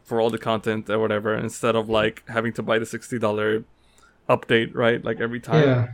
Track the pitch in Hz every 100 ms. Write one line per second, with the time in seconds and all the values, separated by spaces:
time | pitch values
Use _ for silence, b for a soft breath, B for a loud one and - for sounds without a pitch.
0 | - 117 117 113 117 110 113 110 107 110
1 | 110 104 107 107 113 - 120 113 107 110
2 | 107 - - 117 113 113 110 113 113 117
3 | - 120 110 107 107 110 - _ b b
4 | b b - 127 - 113 117 131 117 120
5 | 113 113 117 120 151 156 143 123 113